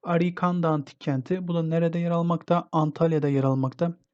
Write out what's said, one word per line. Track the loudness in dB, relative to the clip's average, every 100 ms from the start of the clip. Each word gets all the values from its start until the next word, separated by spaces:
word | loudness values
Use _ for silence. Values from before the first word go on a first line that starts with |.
Arikanda | 0 0 0 0 -2 0 0
antik | 0 -2 -10
kenti. | -4 -4 -2 -4 -2
Bu | -2
da |
nerede | 0 0 0 0
yer | -2
almakta? | 0 0 -2 0 -2 0
Antalya'da | 0 0 2 0 2 2
yer | 2
almakta. | 2 2 -2 -2 -4 -4 _